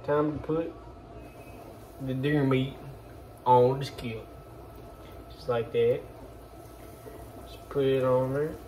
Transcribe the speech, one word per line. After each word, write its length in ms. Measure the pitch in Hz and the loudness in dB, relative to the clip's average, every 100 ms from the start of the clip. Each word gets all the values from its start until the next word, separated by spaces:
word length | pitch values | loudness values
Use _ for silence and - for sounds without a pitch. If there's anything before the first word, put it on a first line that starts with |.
Time 280 | - 147 151 | 2 2 4
to 60 | 143 | 0
put 340 | - 156 165 - - - - - - - - - - - - - 131 | -2 -2 -2 -6 -16 -18 -16 -16 -16 -16 -16 -16 -16 -16 -18 -10 -4
the 80 | 131 | 0
deer 280 | 139 147 | 4 4
meat 300 | 135 131 131 - - - - - - - - | 6 4 2 -4 -14 -14 -16 -16 -16 -6 6
on 320 | 123 123 135 | 10 10 6
the 80 | 135 | -2
skillet. 400 | - 120 110 - - - - - - - - - - - | -6 -8 -8 -10 -16 -16 -16 -16 -16 -16 -16 -16 -16 -16
Just 160 | - - | -14 -2
like 240 | 120 113 | 0 0
that. 280 | 120 117 127 - - - - - - - - - - - - - - - | 4 4 4 -2 -16 -16 -16 -16 -16 -16 -16 -16 -16 -16 -14 -14 -14 -14
Just 240 | - - | -16 -4
put 160 | 143 135 | 2 4
it 180 | 135 | 4
on 300 | 127 127 131 | 6 4 4
there. 220 | 135 156 160 | 0 -2 -4